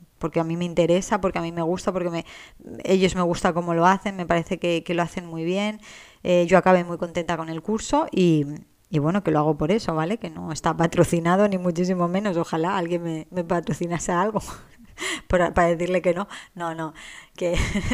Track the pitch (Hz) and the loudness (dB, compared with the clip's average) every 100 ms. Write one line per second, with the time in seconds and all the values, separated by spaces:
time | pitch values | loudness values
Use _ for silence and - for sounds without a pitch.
0 | - - 165 165 165 170 175 170 165 175 | -20 -8 -4 -2 -2 -2 -2 0 4 2
1 | - 208 185 170 165 170 165 185 - 185 | 2 0 0 -2 -6 -4 -2 -2 -2 -2
2 | 175 165 - - - - - - - 190 | -4 -6 -10 -18 -20 -20 -18 -10 2 4
3 | 185 185 175 175 196 165 175 165 175 190 | 4 2 0 2 0 0 -2 4 4 4
4 | 208 196 170 170 165 180 175 165 165 175 | -2 -8 0 0 0 -4 0 -2 -2 -2
5 | 170 - 175 165 165 190 208 214 - - | -2 -6 -10 -8 -4 -2 -2 -6 -16 -20
6 | - _ - 175 170 185 185 185 175 170 | -20 _ 2 4 6 6 6 4 2 -6
7 | 170 170 165 165 160 160 185 214 - 294 | -6 -6 -4 -4 -4 -8 -4 -4 0 0
8 | 320 - 180 156 143 151 - _ - 151 | 2 2 4 4 0 -6 -14 _ -4 0
9 | 147 202 175 151 151 151 156 220 196 160 | 0 0 0 2 2 0 0 0 0 -2
10 | 165 226 175 160 175 156 170 160 170 170 | -2 -4 -8 -10 -8 -4 -2 0 0 4
11 | 165 170 165 185 208 190 180 165 180 185 | 4 4 4 4 4 2 -2 0 0 0
12 | 175 185 208 170 160 165 170 202 170 175 | 0 0 0 -2 -2 0 0 0 -2 -2
13 | 170 160 - 180 170 175 165 156 170 170 | -2 -6 -6 -8 -2 -2 -2 -4 -4 -4
14 | - 175 208 214 - - - - - - | -2 0 0 -2 -6 -14 -20 -20 -20 -10
15 | 370 330 - 180 170 170 170 165 175 185 | -8 -8 0 2 2 4 2 2 0 0
16 | 180 170 202 - - 185 170 160 160 - | 2 0 -4 -10 -18 -10 -8 -6 -8 -10
17 | - - - - 175 170 - 208 170 | -18 -20 -18 -4 -2 0 0 -2 -2